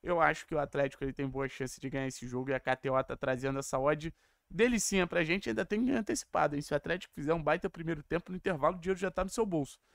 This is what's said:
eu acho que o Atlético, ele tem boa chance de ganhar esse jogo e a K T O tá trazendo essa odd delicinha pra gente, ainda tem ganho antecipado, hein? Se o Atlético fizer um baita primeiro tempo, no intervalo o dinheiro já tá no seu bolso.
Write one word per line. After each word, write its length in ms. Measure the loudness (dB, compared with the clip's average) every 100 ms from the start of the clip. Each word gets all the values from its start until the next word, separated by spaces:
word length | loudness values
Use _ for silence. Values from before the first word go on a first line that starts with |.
eu 180 | 2 4
acho 260 | 4 2 -2
que 80 |
o 40 | -2
Atlético, 440 | 0 0 0 0
ele 100 | -6
tem 160 | -2 -4
boa 200 | -2 -4
chance 320 | -4 -8 -6
de 100 | -6
ganhar 160 | -2 -4
esse 220 | -6 -6
jogo 220 | -4 -2
e 40 |
a 60 | -2
K 160 | 0 0
T 120 | 2
O 160 | 0
tá 120 | 0 -4
trazendo 420 | -2 0 0 -2
essa 200 | -2 0
odd 360 | 2 0 -4 -12 _ _ _
delicinha 560 | 2 4 4 2 2
pra 200 | 2 2
gente, 240 | 2 0 0
ainda 160 | -2
tem 200 | 0 0
ganho 140 | 2 0
antecipado, 560 | 0 -4 -2 2 2
hein? 80 | 0
Se 100 | -2
o 40 | -4
Atlético 360 | -2 -6 -6
fizer 220 | -6 0
um 80 | 0
baita 260 | 2 0 0
primeiro 360 | -6 -4 -4
tempo, 260 | -2 -4 -4
no 60 | -4
intervalo 400 | -2 2 2 0
o 20 |
dinheiro 220 | -2 -2
já 100 | -2
tá 140 | -2
no 60 | -2
seu 140 | 0
bolso. 360 | 0 2 -2 -8 _